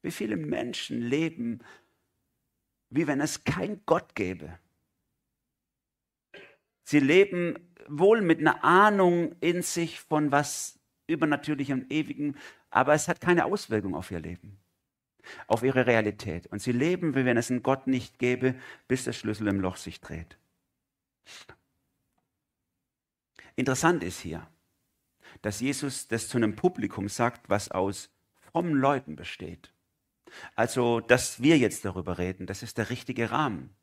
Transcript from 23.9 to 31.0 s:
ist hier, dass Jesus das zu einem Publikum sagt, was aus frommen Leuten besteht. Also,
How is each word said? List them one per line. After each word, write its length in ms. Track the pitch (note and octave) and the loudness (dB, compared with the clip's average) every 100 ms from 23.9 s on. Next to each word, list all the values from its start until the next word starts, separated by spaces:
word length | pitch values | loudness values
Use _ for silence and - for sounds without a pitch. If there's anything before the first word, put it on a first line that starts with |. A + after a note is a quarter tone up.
| F3 | 2
ist 160 | F2+ - | -2 -8
hier, 260 | - E2 - _ _ _ _ _ _ _ - - | -10 -10 -12 _ _ _ _ _ _ _ -20 -8
dass 180 | G#2 G2+ | -6 -2
Jesus 460 | B2+ C3+ C#3 B2+ - | -4 -2 -6 -8 -4
das 200 | A#2 - | -4 -2
zu 80 | B2 | 0
einem 180 | A2 | 0
Publikum 540 | G#2 F3+ - G2+ - G2+ | 2 0 0 -6 -4 -6
sagt, 400 | - A#2+ - - | 0 0 0 -2
was 220 | G#2 - | -2 0
aus 440 | F#2 G2 G2+ - _ _ _ | -2 -2 -4 -14 _ _ _
frommen 360 | - E3 F3 | -6 -4 0
Leuten 420 | C#3+ C#3 C#3 G2 D2+ | 2 2 0 -4 -14
besteht. 560 | F2 - F2 F2 - _ _ _ _ _ - - - - | -12 -12 -12 -14 -20 _ _ _ _ _ -20 -20 -12 -2
Also, 440 | A#2 C3 A#2+ A#2 | -2 2 2 0